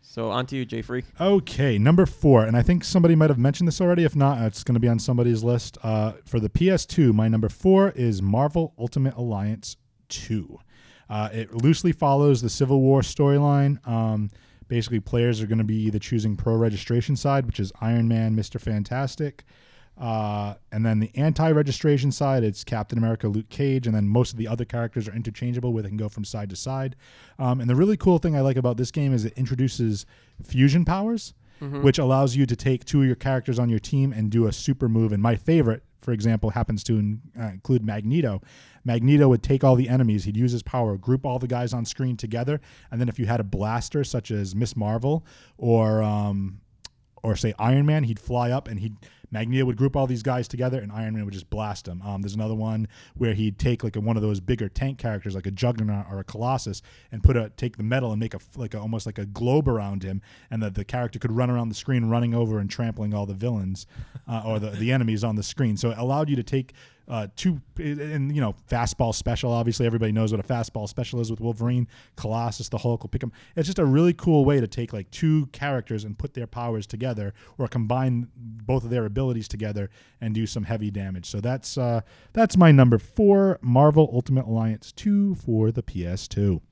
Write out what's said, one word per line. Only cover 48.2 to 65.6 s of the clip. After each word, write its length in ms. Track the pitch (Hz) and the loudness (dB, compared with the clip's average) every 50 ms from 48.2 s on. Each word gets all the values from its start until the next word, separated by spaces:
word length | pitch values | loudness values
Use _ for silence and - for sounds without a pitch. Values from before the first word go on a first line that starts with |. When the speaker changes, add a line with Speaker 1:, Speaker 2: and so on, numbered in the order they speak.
| - - 123 123 120 120 | -6 -4 -2 -2 0 0
Speaker 2:
up 160 | 123 139 139 | -2 -4 -4
and 120 | 113 110 101 | -6 -8 -6
he'd, 160 | 101 113 104 101 - - _ _ - - | -8 -8 -10 -12 -20 -20 _ _ -16 -10
Magneto 360 | 117 107 113 117 127 135 131 | -6 -6 -4 -2 0 0 0
would 100 | 127 120 | 0 2
group 220 | 104 135 139 135 | 2 0 2 2
all 100 | 143 135 | 0 0
these 160 | 127 127 117 107 | 0 -2 -2 -2
guys 240 | 135 127 127 117 | -2 -2 -2 -4
together 320 | - - 120 127 127 127 131 | -6 -4 -4 -2 -2 -2 -4
and 100 | 101 101 | -8 -8
Iron 240 | 104 110 113 110 110 | -8 -6 -6 -6 -4
Man 120 | 107 104 | -6 -6
would 80 | 101 98 | -8 -8
just 160 | 95 82 _ | -12 -10 _
blast 340 | - 104 110 104 101 - - | -6 -6 -6 -6 -8 -10 -10
them. 180 | 98 87 90 | -12 -12 -10
Um, 200 | 95 104 101 95 | -8 -8 -8 -6
there's 120 | 98 101 98 | -6 -6 -6
another 200 | 110 107 107 110 | -6 -4 -4 -4
one 320 | 110 110 110 110 110 110 104 - - - - _ | -4 -4 -4 -2 -4 -4 -6 -10 -20 -20 -20 _
where 160 | - 123 113 104 | -4 -2 -2 0
he'd 260 | 101 110 107 98 - | 0 -2 -2 -2 -2
take, 240 | - 127 120 - - | -2 -2 -2 -2 -4
like, 140 | 110 - | -6 -6
a, 20 | 110 | -4
one 160 | 104 113 113 | -2 0 0
of 60 | 110 | 0
those 180 | 107 107 104 95 | 0 0 -2 -2
bigger 300 | 90 - 123 110 113 92 | -2 -4 -2 -2 -2 -6
tank 280 | _ - 131 139 139 131 | _ -4 -4 -4 -6 -6
characters, 360 | - 120 107 98 - 104 95 | -6 -6 -6 -6 -6 -8 -8
like 100 | 95 87 | -6 -6
a 60 | 98 | -6
Juggernaut 540 | 95 92 127 120 123 113 110 104 104 101 101 98 | -4 -2 -2 -2 0 0 -2 -2 -2 -4 -6 -8
or 100 | 98 98 | -10 -10
a 40 | 98 | -10
Colossus, 580 | - - 104 113 127 135 127 - 104 92 - _ - - - _ _ | -10 -10 -6 -4 -4 -4 -4 -4 -8 -10 -10 _ -20 -20 -20 _ _
and 100 | - 110 | -10 2
put 140 | 101 123 113 | 2 4 4
a, 140 | 117 110 107 - | 4 -2 -4 -8
take 180 | - 127 123 - | -6 -8 -6 -6
the 80 | - 110 | -4 -2
metal 280 | 110 123 135 127 113 107 | -2 0 0 0 -2 -2
and 80 | 104 | -4
make 120 | 113 113 - | -4 -6 -8
a 40 | |
f-, 180 | 95 - _ - | -12 -16 _ -12
like 180 | 135 120 110 - | -12 -10 -8 -8
a, 60 | 107 | -8
almost 260 | 104 110 113 110 - | -6 -6 -6 -6 -6
like 120 | 120 107 - | -8 -8 -8
a 60 | 101 | -10
globe 420 | 101 101 107 117 123 131 151 147 | -10 -8 -4 -2 2 2 2 2
around 340 | 131 120 110 101 101 98 98 95 | 0 -2 -2 -2 -4 -6 -6 -6
him, 180 | 95 98 98 - - - - - _ | -6 -8 -8 -10 -12 -20 -20 -14 _
and 140 | 117 110 110 | -6 -6 -4
the, 60 | 104 | -4
the 160 | 95 104 98 | -6 -6 -8
character 340 | - - 127 123 113 - 117 | -6 -6 -6 -6 -6 -8 -6
could 140 | - 117 113 | -6 -2 0
run 160 | 117 127 123 | 0 0 0
around 180 | 123 120 117 | 0 -2 -2
the 80 | 113 107 | -4 -6
screen 300 | - - - 131 123 117 | -8 -4 -2 0 0 2
running 280 | 113 117 120 120 117 117 | 2 2 2 0 0 0
over 240 | 120 117 110 110 | 0 0 0 0
and 120 | 104 98 98 | -2 -4 -4
trampling 440 | - - 120 113 104 110 104 104 104 | -4 -4 -4 -4 -4 -4 -4 -4 -4
all 120 | 101 101 | -4 -4
the 80 | 98 98 | -6 -6
villains, 520 | 95 110 123 117 104 95 95 98 - - _ - - - - _ 127 _ - | -6 -4 -4 -2 -2 -4 -4 -6 -8 -10 _ -14 -16 -16 -14 _ -18 _ -8
uh, 140 | 117 113 107 | -8 -6 -4
or 140 | 113 110 107 | -4 -4 -4
the, 100 | 104 107 | -4 -6
the 240 | 101 101 110 117 131 | -6 -4 0 0 2
enemies 320 | 131 120 113 110 104 107 | 2 2 0 0 0 -2
on 100 | 113 107 | -2 -2
the 80 | 107 98 | -4 -4
screen. 320 | - - - | -6 -4 -2